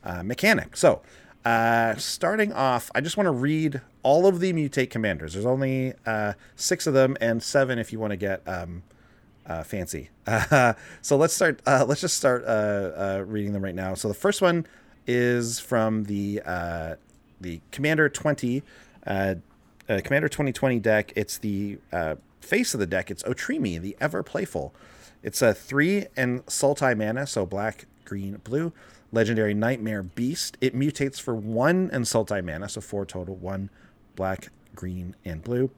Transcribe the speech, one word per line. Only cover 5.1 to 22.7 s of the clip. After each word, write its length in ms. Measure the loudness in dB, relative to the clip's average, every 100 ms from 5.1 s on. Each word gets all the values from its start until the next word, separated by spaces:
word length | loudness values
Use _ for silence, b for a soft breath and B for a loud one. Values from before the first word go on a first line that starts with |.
| 0 -4
There's 120 | -2 0
only, 480 | 0 0 0 -2 -6 -4
uh, 280 | -2 -2 -4 B -6
six 320 | -2 0 4
of 60 |
them, 240 | 6 6 4
and 240 | 0 0
seven 340 | 0 2 2 0
if 140 | -4
you 80 | -4
wanna 180 | -4 -2
get, 240 | -2 -4 -4
um, 360 | -8 -6 -12 -16 b b b b _ -8
uh, 180 | -8
fancy. 460 | -6 -6 -6 -8 -12 _
<laughs> 40 | -2
Uh, 460 | 0 4 6 6 2 B B
so 140 | 2 4
let's 180 | 4
start, 280 | 4 2 2 2
uh, 200 | 4 4
let's 140 | 2
just 160 | -2 2
start, 260 | 2 2 2
uh, 20 |
uh, 760 | 2 2 0 -2 -4 -2 -2 -4
reading 280 | -4 -2
them 100 | -2
right 120 | -4 -4
now. 180 | -6
So 160 | -4 -4
the 40 |
first 280 | 0 0 2
one 240 | 2 2 -2 B B B -2
is 540 | 2 2 2 -2 -6
from 460 | 0 2 2 0 -2
the, 360 | -4 -2 -4 -4
uh, 500 | -6 -4 -6 -8 -10 _ _ _ _
the 220 | -12 -12 _
Commander 380 | -4 0 2 2
twenty, 540 | 2 -2 0 0 -2 -6 B B B -4
uh, 300 | 0 0 -2 -8 _ _ _ -2
uh, 140 | -2
Commander 240 | 2 0 0
twenty 240 | 0 -2
twenty 280 | 0 0 2
deck. 340 | 4 4 2 -4
It's 220 | -4 -4
the, 420 | -4 -2 -4 -8 _
uh, 220 | -4 -4 -4 _ _
face 320 | -2 0 0